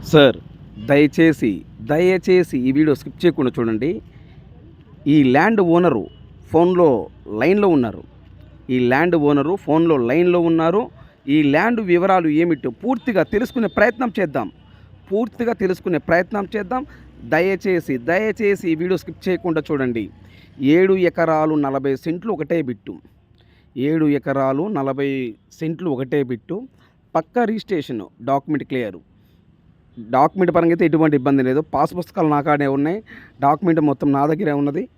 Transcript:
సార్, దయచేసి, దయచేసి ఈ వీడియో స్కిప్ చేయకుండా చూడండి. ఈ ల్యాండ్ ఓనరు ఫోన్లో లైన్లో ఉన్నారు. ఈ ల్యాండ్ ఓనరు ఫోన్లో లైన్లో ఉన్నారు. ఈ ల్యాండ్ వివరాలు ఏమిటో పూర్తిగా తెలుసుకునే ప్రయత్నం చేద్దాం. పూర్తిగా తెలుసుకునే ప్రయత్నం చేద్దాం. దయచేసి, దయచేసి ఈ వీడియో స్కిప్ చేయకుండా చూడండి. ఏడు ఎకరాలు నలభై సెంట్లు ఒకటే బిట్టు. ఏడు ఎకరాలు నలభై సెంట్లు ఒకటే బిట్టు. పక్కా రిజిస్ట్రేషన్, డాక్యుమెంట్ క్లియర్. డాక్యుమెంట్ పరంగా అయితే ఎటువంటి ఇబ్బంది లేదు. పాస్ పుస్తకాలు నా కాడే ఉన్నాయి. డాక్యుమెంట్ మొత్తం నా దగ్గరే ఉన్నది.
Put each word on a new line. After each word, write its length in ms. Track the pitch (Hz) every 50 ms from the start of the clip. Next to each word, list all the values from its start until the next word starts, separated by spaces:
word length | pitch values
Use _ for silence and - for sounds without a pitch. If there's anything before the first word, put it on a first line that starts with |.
| -
సార్, 320 | - - 156 143 131 - - - - - - - - - - 104
దయచేసి, 760 | - 143 143 151 147 - - 160 160 151 - - 117 98 82 - - - -
దయచేసి 760 | 107 110 151 156 180 180 185 185 175 - 185 180 175 - - 135
ఈ 140 | 123 131 135
వీడియో 220 | 139 156 151 143
స్కిప్ 320 | - - - - - -
చేయకుండా 260 | 175 156 - 147 127 117 -
చూడండి. 440 | 120 113 113 110 117 151 190 226 - - - - - - - - - - - - - - - - - - - - -
ఈ 160 | 139 147 156 143
ల్యాండ్ 380 | 127 123 139 165 208 233 208
ఓనరు 460 | 190 170 165 170 180 175 143 110 87 - - - - - - - - - -
ఫోన్లో 560 | 160 170 180 185 175 175 156 131 110 87 - - - - - 101 107
లైన్లో 300 | 123 156 190 208 208 196
ఉన్నారు. 340 | 170 147 123 113 95 87 - - - - - - - - - - - - - -
ఈ 80 | 131 127
ల్యాండ్ 380 | 123 120 127 135 165 180 175
ఓనరు 400 | 165 147 147 147 143 139 151 185
ఫోన్లో 400 | 202 - - 147 160 165 170 160
లైన్లో 440 | 139 120 117 131 160 175 180 175 175
ఉన్నారు. 500 | 170 170 165 165 160 165 175 208 247 - - - - - _ _ _ 135
ఈ 140 | 143 156 151
ల్యాండ్ 380 | 143 135 156 185 226 240 220
వివరాలు 480 | 226 185 175 175 175 196 190 185 170 160
ఏమిటో 420 | 147 151 170 175 165 135 - 135
పూర్తిగా 520 | 120 _ - 233 269 233 - - 226 185 156
తెలుసుకునే 440 | - - 202 240 - - 262 226
ప్రయత్నం 460 | 196 - - 214 226 240 - 262 240 180 -
చేద్దాం. 320 | 190 160 135 139 113 95 - - - - - - - - - - - - 190
పూర్తిగా 400 | 208 240 220 - - 240 226 233
తెలుసుకునే 460 | - 196 190 185 170 - 190 180 147
ప్రయత్నం 500 | - - 170 170 185 180 - 208 202 196 -
చేద్దాం. 300 | 214 202 180 240 254 - - - - - - - - -
దయచేసి, 760 | 117 135 156 175 190 196 185 - 202 185 170 160 - 143 127
దయచేసి 720 | 117 127 165 185 214 220 202 - 226 202 202 185 - 180
ఈ 40 | 160
వీడియో 220 | 156 170 180 190
స్కిప్ 320 | 170 - - 165 - - 190
చేయకుండా 340 | 180 165 - 180 160 156 147 - 156
చూడండి. 380 | 143 135 127 120 113 107 - - - - - - - - - - -
ఏడు 340 | - 135 151 175 190 190 190
ఎకరాలు 600 | 190 180 170 160 - 165 160 160 156 156 156 156
నలభై 420 | 151 147 139 135 139 131 139 135
సెంట్లు 360 | 127 - 170 165 180 196 226 208
ఒకటే 300 | 151 156 139 170 170 156
బిట్టు. 360 | 123 120 101 _ - 101 80 _ _ _ _ _ _ _ _ _ _ _ _ _ _ _
ఏడు 300 | - 127 143 156 165 156
ఎకరాలు 640 | 151 143 143 - - 135 135 135 131 135 139 165 214
నలభై 680 | 214 156 135 135 135 135 139 139 135 135 127 120 107 _ _ _ -
సెంట్లు 380 | - 165 160 165 147 185 180
ఒకటే 320 | 139 120 135 127 139 147 139
బిట్టు. 460 | 123 127 113 _ _ 165 202 254 262 _ _ _ _ _ _ _ _ _
పక్కా 300 | 170 160 _ _ 240 240
రిజిస్ట్రేషన్, 560 | 208 220 220 - _ 202 165 139 - 135 110 98 - _ _ 113
డాక్యుమెంట్ 420 | 123 139 139 135 - 156 139 120
క్లియర్. 320 | - 135 127 120 107 92 85 _ _ _ _ _ _ _ _ _ _ _ _ _ _ _ _ _ _ _ - 113 107
డాక్యుమెంట్ 440 | 120 131 139 151 _ 190 185 175 165
పరంగా 140 | 175 165 170
అయితే 180 | 165 170 185
ఎటువంటి 300 | 165 147 160 160 156 147
ఇబ్బంది 260 | 143 127 139 139 139 131
లేదు. 180 | 127 131 147
పాస్ 360 | 156 - - 135 147 160 - 180
పుస్తకాలు 300 | 170 - - - 170 156
నా 120 | 151 143
కాడే 260 | 139 160 147 147 143
ఉన్నాయి. 360 | 139 135 135 143 156 175 214 220 - - - - - _ _
డాక్యుమెంట్ 400 | 139 139 151 151 - 175 165 165
మొత్తం 320 | 151 151 139 - - 147 139
నా 140 | 139 139
దగ్గరే 260 | 147 156 156 208 156 147
ఉన్నది. 360 | 143 143 143 139 165 226 262 _